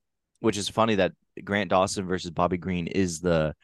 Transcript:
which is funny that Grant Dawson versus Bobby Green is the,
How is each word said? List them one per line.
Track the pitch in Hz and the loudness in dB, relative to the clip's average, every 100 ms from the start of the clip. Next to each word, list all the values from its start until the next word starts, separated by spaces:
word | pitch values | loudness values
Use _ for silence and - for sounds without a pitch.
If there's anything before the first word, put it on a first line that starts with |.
| _ _ _ _ | _ _ _ _
which | 113 104 | -2 0
is | 92 | -2
funny | - 113 101 | 0 2 2
that | 90 - _ - 95 | 0 -2 _ -14 -4
Grant | 101 90 | -2 2
Dawson | 95 98 - 92 | 2 2 -2 -4
versus | 90 87 | -4 -4
Bobby | 80 87 90 | 0 0 0
Green | 92 90 85 | -2 -4 -2
is | 95 92 80 | 0 -2 0
the, | 87 82 78 - | 0 2 0 -4